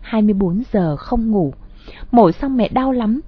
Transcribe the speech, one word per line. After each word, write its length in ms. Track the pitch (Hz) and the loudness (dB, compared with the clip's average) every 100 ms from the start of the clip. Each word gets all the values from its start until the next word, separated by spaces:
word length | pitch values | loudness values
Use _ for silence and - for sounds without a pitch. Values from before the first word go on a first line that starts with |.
hai 220 | - 220 | -4 0
mươi 120 | 214 | 2
bốn 280 | 202 196 180 254 | 2 0 -2 -2
giờ 240 | 214 170 143 | -2 0 -2
không 340 | - 240 226 | -4 -2 0
ngủ. 240 | 214 156 - - - - - - | 0 0 -4 -18 -20 -20 -18 0
Mổ 220 | 240 196 | 4 4
xong 240 | 165 277 262 | 4 -2 0
mẹ 120 | 214 | 0
đau 240 | - 262 | 0 -2
lắm 280 | 254 220 247 | 0 0 -2